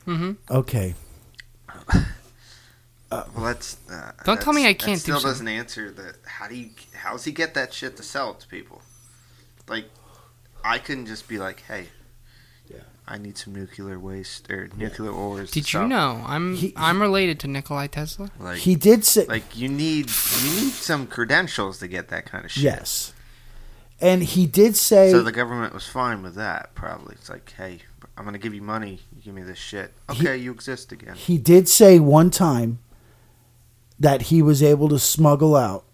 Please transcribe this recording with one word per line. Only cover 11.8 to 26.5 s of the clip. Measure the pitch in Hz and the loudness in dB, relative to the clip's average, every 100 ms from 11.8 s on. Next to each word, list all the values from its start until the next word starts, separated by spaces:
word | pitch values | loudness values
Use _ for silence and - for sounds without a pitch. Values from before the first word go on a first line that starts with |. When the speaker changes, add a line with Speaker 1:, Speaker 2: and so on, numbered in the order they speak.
| 87 - - - - _ _ _ - | -14 -20 -20 -20 -20 _ _ _ -20
Speaker 2:
Yeah. | - - _ - | -20 -20 _ -18
Speaker 3:
I | 104 | -16
need | 101 101 | -16 -16
some | - | -16
nuclear | 98 95 - 98 92 | -14 -14 -14 -14 -14
waste | 95 95 92 - - | -12 -14 -14 -16 -12
or | 95 - 98 | -12 -12 -10
Speaker 2:
Yeah. | 107 | -10
Speaker 3:
nuclear | 110 107 | -8 -10
ores | 95 101 98 95 | -8 -8 -8 -8
Speaker 1:
Did | 156 147 | -6 -4
Speaker 3:
to | 107 | -2
Speaker 1:
you | |
Speaker 3:
sell." | 233 | 0
Speaker 1:
know | 247 143 113 117 | 0 -2 -4 -6
I'm, | 147 175 185 | -6 -4 -4
Speaker 2:
He, | 180 - | -6 -2
Speaker 1:
I'm | 160 185 | 0 2
Speaker 2:
he | |
Speaker 1:
related | 202 190 185 151 | 2 2 0 -2
to | 139 | -6
Nikolai | 135 - 143 143 | -8 -8 -8 -8
Tesla? | - 151 - 196 - | -8 -10 -10 -14 -14
Speaker 3:
Like, | 92 87 | -12 -4
Speaker 2:
He | 175 | 0
did | 170 196 226 | 4 8 6
say | 208 220 - | 6 2 2
Speaker 3:
like, | 110 - 113 | -2 -6 -8
you | 127 | -6
need, | 139 160 156 127 110 - 117 | -4 -2 -2 -2 -4 -2 -2
you | 135 185 | -2 -2
need | 269 | -4
some | - - 147 127 | -4 -4 -4 -4
credentials | - 117 151 180 - 98 92 | -6 0 0 0 -4 -6 -8
to | 90 | -10
get | 90 - | -10 -10
that | 85 - | -12 -12
kind | 92 | -14
of | 85 | -10
shit. | 135 | -2
Speaker 2:
Yes. | 139 - - - - - - - - - - - - - | -2 -2 -6 -8 -8 -14 -20 -20 -20 -20 -20 -20 -20 -2
And | 180 185 | 2 2
he | 170 185 175 | 2 2 2
did | 185 226 208 | 6 6 4
say | - 202 190 | 4 8 8
Speaker 3:
So | 185 | 8
the | 113 | 4
government | 117 120 120 113 | 0 -2 -4 -6
was | 95 - | -8 -10
fine | 131 123 107 | -4 -4 -4
with | 92 | -10
that, | 90 107 | -10 -8